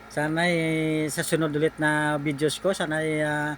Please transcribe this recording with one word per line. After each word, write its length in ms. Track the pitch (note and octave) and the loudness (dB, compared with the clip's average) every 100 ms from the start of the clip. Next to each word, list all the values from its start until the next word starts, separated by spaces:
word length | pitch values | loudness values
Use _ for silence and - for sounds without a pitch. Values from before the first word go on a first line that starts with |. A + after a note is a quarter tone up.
| - | -8
Sana, 400 | D3 D#3 D#3+ F3 | -4 0 2 2
eh, 560 | E3+ D#3+ D#3+ D#3 D#3 D3+ | 2 2 0 0 0 -2
sa 160 | E3+ | -2
sunod 320 | - D#3+ D#3+ | 0 0 2
ulit 240 | D3 D#3 - | 2 0 2
na 400 | D3+ D3+ D3+ D3 | 0 2 2 0
videos 400 | D3+ C#3 D3+ - | -2 0 0 0
ko, 160 | F#3 | -2
sana, 240 | F#3+ D#3+ D#3 | 0 -2 -2
eh, 200 | D#3 D3+ | 0 0
ah, 320 | D3+ D3+ D3+ | 0 0 -2